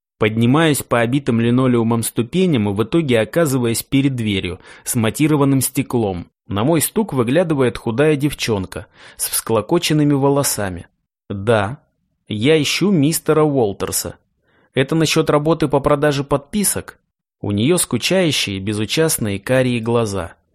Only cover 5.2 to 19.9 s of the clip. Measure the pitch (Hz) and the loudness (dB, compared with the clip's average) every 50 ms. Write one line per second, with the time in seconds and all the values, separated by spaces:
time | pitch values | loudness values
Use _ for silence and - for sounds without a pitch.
5.2 | 151 151 156 139 139 139 139 131 117 - - 139 127 - - 120 110 98 92 87 | 0 2 2 2 2 2 2 2 0 -2 -2 -4 -2 -2 -2 -2 0 -2 -2 -6
6.2 | 85 - _ _ _ - 98 98 110 147 170 151 - - - 214 220 - 147 127 | -8 -12 _ _ _ -6 -4 -2 0 2 2 2 0 -2 -2 -2 -2 0 0 -2
7.2 | 113 117 139 170 185 165 156 135 135 120 - - - 120 110 123 151 156 156 135 | 0 2 2 2 2 2 2 0 0 0 -2 -4 -4 -4 0 2 2 2 2 2
8.2 | 147 143 - - - 123 110 98 92 - - - - - _ - - - - - | 0 -2 -4 -4 -4 -2 -2 -2 -4 -6 -10 -12 -14 -16 _ -20 -20 -18 -12 -10
9.2 | - - - - - - 113 107 - - 165 175 - - 156 151 147 147 143 135 | -8 -6 -4 -4 -2 0 0 0 0 0 0 0 2 2 2 2 4 2 2 2
10.2 | 139 139 139 139 139 - - 107 101 95 87 85 - - _ _ _ _ _ _ | 2 2 2 2 0 -2 -4 -4 -6 -6 -8 -10 -14 -18 _ _ _ _ _ _
11.2 | _ - 101 98 98 117 113 104 98 104 139 - _ _ _ _ _ _ _ _ | _ -10 -8 -4 0 2 2 2 2 -2 -6 -10 _ _ _ _ _ _ _ _
12.2 | _ - 110 104 113 147 160 160 139 - - - 170 208 196 151 135 156 160 - | _ -8 -4 0 2 2 2 2 2 0 -2 0 0 2 2 2 2 2 0 -2
13.2 | - - 151 156 156 151 139 131 113 101 95 - 92 - - - - - - - | -2 0 2 2 2 2 2 2 0 0 -2 -4 -6 -6 -4 -6 -6 -8 -12 -16
14.2 | _ _ _ _ _ _ _ _ _ _ - 127 135 - 160 160 160 147 - 160 | _ _ _ _ _ _ _ _ _ _ -2 -2 0 0 2 0 2 2 2 2
15.2 | 156 156 147 147 147 160 165 165 160 131 151 139 143 147 147 139 151 151 139 139 | 2 2 2 2 2 2 0 0 0 0 0 2 2 2 2 2 2 0 0 0
16.2 | 139 - 147 139 - - - 208 190 - - 92 - - - _ _ _ _ _ | -2 -2 -2 -2 -2 -4 -4 -2 -2 -2 -2 -4 -8 -12 -16 _ _ _ _ _
17.2 | _ _ _ _ - 107 101 101 113 151 180 170 - - 131 113 - - 175 190 | _ _ _ _ -6 -2 0 0 2 2 2 0 0 -2 -4 -4 -2 0 0 2
18.2 | 180 156 127 - - 107 98 95 95 110 104 107 110 101 - 156 160 160 - - | 2 0 0 -2 -4 -4 -6 -6 -4 -4 -4 -4 -4 -2 0 0 0 0 0 -2
19.2 | 117 104 98 95 - - 127 131 127 127 120 117 113 117 | -4 -4 -4 -4 -4 -2 0 0 2 0 -2 -2 -2 0